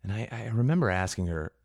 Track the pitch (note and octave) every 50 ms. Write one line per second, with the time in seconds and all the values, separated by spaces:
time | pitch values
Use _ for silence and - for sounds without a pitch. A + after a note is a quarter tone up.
0 | - G2 G2+ G#2+ A2+ - - A2+ A2+ A2 A2+ A2+ A#2+ C3 D#3+ F3+ E3 G#2+ F#2 F#2
1 | F#2 F#2 - - F#2 F2 E2+ D#2+ D#2 E2 _ _ _